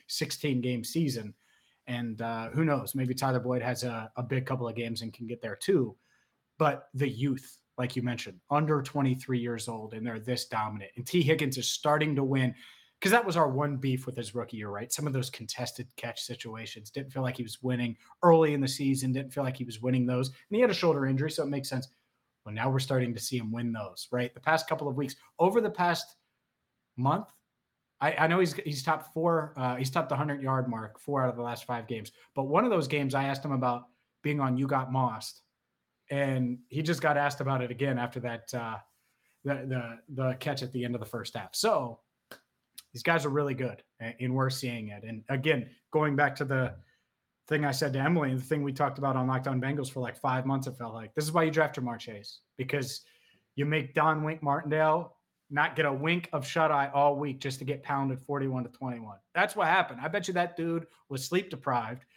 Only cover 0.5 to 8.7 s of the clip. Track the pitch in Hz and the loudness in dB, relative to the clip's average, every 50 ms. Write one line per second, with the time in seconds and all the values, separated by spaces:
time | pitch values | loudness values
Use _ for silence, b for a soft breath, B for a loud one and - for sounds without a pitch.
0.5 | 131 123 120 127 123 120 107 - - 165 165 143 127 113 107 104 - _ _ _ | 0 0 0 0 -2 -2 -4 -2 0 0 0 0 0 -2 -6 -10 -12 _ _ _
1.5 | _ _ _ _ _ _ _ - 123 120 120 117 110 110 113 113 113 113 113 - | _ _ _ _ _ _ _ -6 -6 -4 -4 -4 -4 -4 -4 -4 -4 -4 -6 -4
2.5 | 120 147 165 156 143 131 117 - - 135 127 123 127 - 139 131 127 123 117 123 | -2 0 2 2 2 0 0 -2 -2 -2 0 0 0 0 0 2 2 2 2 0
3.5 | 127 123 113 127 123 - - 123 117 113 113 113 - 123 123 113 135 127 127 - | 0 0 0 -2 -2 -2 -2 -4 -4 -6 -8 -8 -8 -6 -4 -2 -2 -2 0 0
4.5 | 131 127 120 117 110 117 117 117 117 110 117 113 107 - 120 110 120 - - 110 | -2 -2 -2 -4 -4 -4 -4 -4 -4 -6 -6 -8 -8 -10 -10 -10 -8 -8 -6 -8
5.5 | 98 - - - 196 156 127 110 - - _ _ _ _ _ _ _ _ _ _ | -8 -4 2 4 4 4 4 2 -2 -8 _ _ _ _ _ _ _ _ _ _
6.5 | _ - 160 147 139 139 - - - 131 143 131 110 110 135 143 131 262 - - | _ 2 2 2 2 0 -4 -8 -4 -2 0 0 0 0 0 0 0 0 -4 -10
7.5 | - - _ _ _ - 127 123 - 131 117 123 120 107 - 104 87 - _ - | -20 -20 _ _ _ -4 -4 -2 -2 -2 -2 -2 -2 -4 -6 -10 -14 -14 _ 0
8.5 | 143 151 156 151 | 2 2 4 4